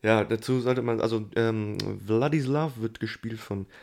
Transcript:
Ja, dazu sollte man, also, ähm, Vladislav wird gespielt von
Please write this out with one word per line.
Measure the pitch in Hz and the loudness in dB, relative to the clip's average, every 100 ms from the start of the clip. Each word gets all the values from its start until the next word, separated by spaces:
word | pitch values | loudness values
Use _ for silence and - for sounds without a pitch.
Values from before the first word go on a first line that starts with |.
Ja, | 107 110 | 4 4
dazu | 104 110 - 131 | 4 -2 0 0
sollte | 120 127 | 2 2
man, | 120 113 | 2 0
also, | 113 113 107 113 | 2 0 -2 0
ähm, | 113 113 104 101 101 101 101 | 2 2 -2 -4 -4 -6 0
Vladislav | 110 143 156 127 143 156 120 | 2 4 2 2 0 -2 -2
wird | 113 113 | -6 -4
gespielt | 110 - 113 113 | -8 -6 -8 -10
von | - 101 95 - | -6 -6 -6 -14